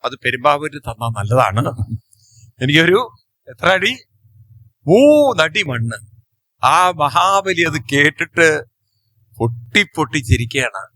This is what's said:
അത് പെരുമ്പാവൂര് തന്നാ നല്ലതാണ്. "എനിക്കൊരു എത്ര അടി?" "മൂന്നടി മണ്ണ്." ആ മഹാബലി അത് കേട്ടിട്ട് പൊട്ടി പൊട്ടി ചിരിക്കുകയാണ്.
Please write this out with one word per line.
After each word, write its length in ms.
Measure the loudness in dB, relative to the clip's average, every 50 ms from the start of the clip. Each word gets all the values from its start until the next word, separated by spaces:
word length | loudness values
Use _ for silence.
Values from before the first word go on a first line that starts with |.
| _
അത് 60 | -10
പെരുമ്പാവൂര് 640 | -10 -6 _ -6 -6 0 0 0 0 0 -2 -8 -12 -12
തന്നാ 360 | _ -14 -12 -8 -8 -8 -6 -6
നല്ലതാണ്. 500 | -4 -2 0 2 2 2 0 -2 -2 -2 -2 -4 -6 -4 -6 -12 _ _ _ _ _ _ _ _ -20 -20 _ _ -4
"എനിക്കൊരു 460 | 2 2 4 4 4 2 2 0 -2 _ _ _ _ _ _ _ -20
എത്ര 180 | -16 _ 0 0
അടി?" 300 | 0 2 0 -2 -4 -6 -12 _ _ _ _ _ _ _ -20 _ -20 -20 -20 _ _ _ _ 2
"മൂന്നടി 760 | 4 6 6 6 6 4 4 2 2 0 -2 -2 0 -4 -4
മണ്ണ്." 460 | -4 -4 -6 -6 -6 -8 -10 -16 -20 _ _ _ _ _ _ _ _ _ _ 0
ആ 280 | 2 2 4 2 2
മഹാബലി 720 | 0 -2 -4 -2 0 0 0 2 2 0 0 -2 -2 0
അത് 200 | -2 -2 -2 -6 -6 -2
കേട്ടിട്ട് 720 | 0 2 2 2 2 -2 -10 -8 _ 2 2 4 2 0 -6 _ _ _ _ _ _ _ _ _ _ _ _ _ _ -4
പൊട്ടി 460 | -4 -4 -4 -6 -16 -2 0 0 0
പൊട്ടി 340 | 0 _ -6 -6 -4 -4 -6
ചിരിക്കുകയാണ്. 720 | -2 -2 -2 -2 -2 -4 -4 -4 -4 -4 -6 -10 -16 -16 _